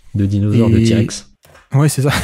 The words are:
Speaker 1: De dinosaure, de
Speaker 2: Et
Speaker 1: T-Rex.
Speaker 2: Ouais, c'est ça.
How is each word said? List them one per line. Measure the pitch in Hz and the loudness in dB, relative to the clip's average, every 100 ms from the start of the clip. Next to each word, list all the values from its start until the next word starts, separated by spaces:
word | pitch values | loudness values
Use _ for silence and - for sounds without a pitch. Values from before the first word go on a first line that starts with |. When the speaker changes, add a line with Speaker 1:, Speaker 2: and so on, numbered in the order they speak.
| - | -10
Speaker 1:
De | 104 98 | -4 -2
dinosaure, | 101 104 117 117 | 0 0 0 2
de | 113 | 2
Speaker 2:
Et | |
Speaker 1:
T-Rex. | 113 113 117 - - _ _ - _ | 2 2 -2 -6 -18 _ _ -20 _
Speaker 2:
Ouais, | 135 151 | 0 0
c'est | - | 0
ça. | 139 120 | -2 -2